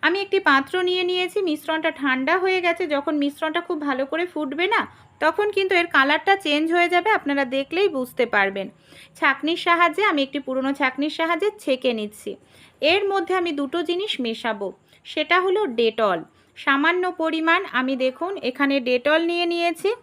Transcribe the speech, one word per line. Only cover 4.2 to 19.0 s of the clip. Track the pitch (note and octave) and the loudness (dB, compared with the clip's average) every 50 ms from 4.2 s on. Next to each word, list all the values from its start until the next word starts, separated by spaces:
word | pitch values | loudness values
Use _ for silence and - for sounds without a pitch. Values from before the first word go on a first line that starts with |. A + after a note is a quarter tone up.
| F4 | -4
ফুটবে | F4+ - D4+ D4+ C4+ C#4 C#4+ F4 G4+ A#4 | -4 -4 -6 -6 -6 -4 -2 0 0 2
না, | G#4+ G#3+ - - - - - _ _ | 0 0 -2 -10 -20 -20 -20 _ _
তখন | - D#4 E4 - G#4 G#4 G4+ | 0 0 0 2 -2 0 0
কিন্তু | G4 G4 F#4+ G4 | 0 0 2 2
এর | F4 E4+ E4+ - | 2 2 2 4
কালারটা | C#4+ C4+ C#4 D4 D#4 D#4 - G4 G4 - | 2 4 4 2 0 4 2 2 2 2
চেঞ্জ | D#4 D4 D4 D#4 D#4+ E4 | 0 0 0 0 2 2
হয়ে | F4 F4 E4+ F4 | 2 2 4 2
যাবে, | F4 F4 G#4+ A4 F#4 | 2 2 2 0 0
আপনারা | - C#4 C#4 C#4 C#4 B3 B3+ | 0 -2 -2 -2 -2 0 -2
দেখলেই | C4+ C#4 C4+ - E4+ G4+ G4 | -4 -4 -2 -2 0 0 0
বুঝতে | D#4+ C4+ B3+ B3 - - B3 | 0 -2 -4 -6 -2 -2 -2
পারবেন। | A#3 - G#3 G3 G3 G3 G3+ F#3+ G3+ - _ _ _ - - - - _ | 2 2 2 2 2 0 -4 -8 -8 -10 _ _ _ -20 -20 -20 -20 _
ছাঁকনির | - E4 D4 C4+ C4 - D4+ E4+ E4+ - | 0 2 2 2 2 -2 -4 -2 -2 2
সাহায্যে, | F4+ E4+ E4+ F4 E4+ D#4 F4+ G#4 G#4 | 2 4 4 4 2 2 2 0 2
আমি | F4+ C#4+ C4+ | 2 2 0
একটি | C4+ - D4 | -2 -4 -8
পুরনো | C4+ - C4 C4 C4 C4+ C#4 - | -6 -2 -4 -2 0 -2 0 0
ছাঁকনির | D4 B3+ B3+ - C#4 D#4 D4+ | 0 0 0 0 -4 -4 -2
সাহায্যে | - E4 E4 E4+ E4 F#4+ G#4+ G#4 G4+ | -2 0 0 0 0 0 -2 -4 -4
ছেঁকে | - - C4 B3+ - B3+ A#3+ A3 | -2 -2 -2 0 0 -2 -2 -2
নিচ্ছি। | G#3+ G#3 G#3 - - G#3+ G3 - _ _ _ - - - _ _ - | -4 -8 -10 -12 -12 -12 -12 -12 _ _ _ -20 -20 -20 _ _ 2
এর | D4 E4+ G4+ G#4 G4 G4 | 2 2 4 2 0 0
মধ্যে | G4 E4+ E4+ F#4 F#4 | 0 0 0 -2 -2
আমি | F4 E4+ D4+ | 0 -2 -2
দুটো | C#4+ C#4+ C4 - E4+ F4 E4 | -4 -4 -2 -2 -4 -2 -2
জিনিস | F4 F#4 G4 G#4+ - - | -2 -4 -2 -4 -4 -4
মেশাবো, | B3+ A#3 A3+ A3 - A#3 A3 G3+ G3 F#3+ F#3 _ _ _ _ _ _ | -4 -4 -4 -4 -4 -4 -4 -2 -6 -8 -8 _ _ _ _ _ _
সেটা | - - D#4+ D4+ D4 E4+ F4+ F#4 | -8 -4 -4 0 2 2 2 4
হলো | G4 F#4 G#4+ G#4+ D#4+ A#3 A3+ | 2 0 0 0 -2 0 0
ডেটল। | A#3+ A3 A3 A3 A3+ G3+ F#3 E3 D#3+ - _ _ _ _ _ | 0 0 2 2 0 0 0 -2 -4 -10 _ _ _ _ _
সামান্য | - - - C4+ C#4 C#4+ D#4+ F4 F4+ F4+ F4+ F4 - D#4+ | -8 -2 0 2 2 4 2 2 2 0 -2 -2 -2 -2
পরিমাণ | D#4+ D#4+ D#4+ D#4+ D#4+ E4 F4+ G4 - - | -2 -2 0 2 2 2 2 0 -2 -2
আমি | B3 B3+ B3+ C4+ | -2 -2 0 -2
দেখুন | B3+ C4 C4 B3+ - E4 F4+ G4+ F4+ - A#3+ | 0 0 -2 -2 -2 -8 -6 -6 -4 -6 -6
এখানে | B3+ - C#4+ C#4 C#4 C#4 | -2 0 0 2 2 2
ডেটল | A#3+ B3 B3+ B3+ | 2 2 0 2